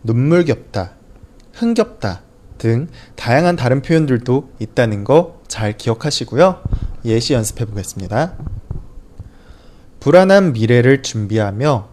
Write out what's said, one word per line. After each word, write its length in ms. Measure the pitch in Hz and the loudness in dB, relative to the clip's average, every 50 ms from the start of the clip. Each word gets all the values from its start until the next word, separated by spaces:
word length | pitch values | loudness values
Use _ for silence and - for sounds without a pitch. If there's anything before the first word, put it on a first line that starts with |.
| - | -2
눈물겹다, 880 | 113 110 117 131 147 165 180 175 160 - - - - - 110 92 95 - _ - - - - - - - - - - - | 0 0 0 2 2 2 2 2 0 -2 -4 -6 -10 -8 -8 -8 -8 -12 _ -20 -20 -20 -20 -20 -20 -20 -20 -20 -20 -10
흥겹다 680 | - 233 233 233 226 214 226 - - - 101 87 - - _ _ - - - - | -4 -2 -2 0 0 -2 -2 -4 -8 -8 -6 -6 -8 -14 _ _ -20 -20 -20 -14
등 300 | - - 113 113 120 156 170 - - - - - | -4 -2 0 0 0 -4 -8 -14 -20 -20 -20 -18
다양한 400 | - - 117 120 143 175 175 175 | -10 -2 2 2 4 4 2 0
다른 260 | - 123 120 131 139 | 0 0 0 0 0
표현들도 720 | 127 - 165 160 156 139 127 117 - 123 123 139 143 - - - | 0 0 2 2 2 2 0 -2 0 0 -2 -2 -2 -6 -12 -12
있다는 440 | 208 - - - 120 113 107 101 101 | -12 -4 0 0 0 0 0 -4 0
거 320 | 113 135 165 180 170 - - - | 2 2 2 2 0 -10 -20 -18
잘 300 | - - - 110 104 107 | -14 -8 -4 -4 -4 -4
기억하시고요. 840 | - - 123 113 - - 151 - - 120 - 113 127 175 190 180 - - - - - - - - - - | -4 -4 -4 -4 -2 -4 -6 -4 -4 -6 -4 2 2 2 2 2 -2 -6 -6 -6 -4 -6 -8 -10 -8 -2
예시 280 | 117 110 113 120 - 143 | -2 0 0 0 0 -2
연습해 320 | 120 110 104 - - 120 | -2 -2 -4 -6 -8 -8
보겠습니다. 720 | 107 101 107 92 - - - 98 90 101 120 156 185 - - - - - - - - - - - - - - - - - - - - - - - - - - - - - - - - - - | -8 -8 -10 -10 -10 -10 -12 -10 -4 -2 -2 -2 -4 -6 -12 -10 -10 -10 -12 -12 -12 -12 -12 -12 -14 -20 -20 -20 -20 -20 -20 -20 -20 -20 -20 -20 -20 -20 -20 -20 -20 -20 -20 -20 -20 -20 -4
불안한 540 | - 135 156 180 190 190 196 202 190 170 127 | 0 6 6 6 8 8 6 4 4 2 0
미래를 480 | 110 113 110 123 120 120 131 135 135 | 0 2 4 4 4 6 4 2 2
준비하며 880 | - - - 110 104 95 107 110 107 101 98 107 135 151 139 107 101 - | 0 -6 -6 -6 -4 -2 -2 -2 -2 -2 -2 -2 0 0 0 -2 -4 -10